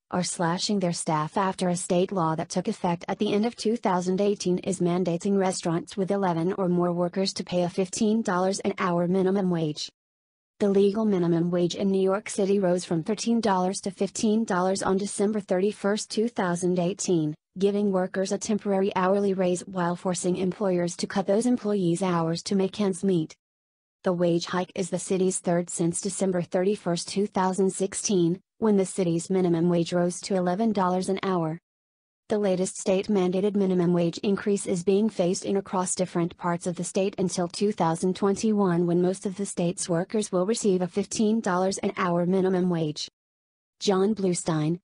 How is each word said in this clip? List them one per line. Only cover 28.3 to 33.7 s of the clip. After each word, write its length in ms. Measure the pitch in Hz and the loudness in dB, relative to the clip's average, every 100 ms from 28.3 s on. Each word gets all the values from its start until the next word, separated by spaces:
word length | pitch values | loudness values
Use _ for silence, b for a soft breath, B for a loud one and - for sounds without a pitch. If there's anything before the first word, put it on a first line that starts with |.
| 190 _ _ | 0 _ _
when 180 | 220 202 | 2 2
the 100 | 185 | 2
city's 440 | - 175 165 - | 0 0 0 0
minimum 380 | 190 185 165 175 | 2 2 2 4
wage 240 | 170 170 | 2 2
rose 280 | 175 175 175 | 0 0 -2
to 120 | - | -2
eleven 380 | 190 180 180 226 | 0 0 0 0
dollars 360 | 208 180 185 190 | 2 2 0 0
an 120 | 190 | -2
hour. 380 | 190 185 160 165 _ _ _ _ _ _ _ | 0 0 -2 -4 _ _ _ _ _ _ _
The 100 | 214 | 0
latest 400 | 202 185 190 - | 2 0 -2 -4
state-mandated 800 | - 190 202 202 180 185 208 202 | 0 0 2 2 2 2 0 0
minimum 380 | 185 | 2